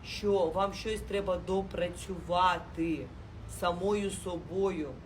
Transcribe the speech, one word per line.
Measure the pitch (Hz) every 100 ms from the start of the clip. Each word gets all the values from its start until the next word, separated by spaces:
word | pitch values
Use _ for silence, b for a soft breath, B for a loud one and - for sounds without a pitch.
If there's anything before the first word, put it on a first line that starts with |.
що | - - 208 196 165
вам | 175 196
щось | 196 220 220
треба | - 196 196 180
допрацювати | 175 190 190 190 175 170 - 180 165 175 180 170 170 - 165 151 127 - - - - -
самою | 175 175 196 208 202
собою. | 185 190 175 160 185 196 170 147 123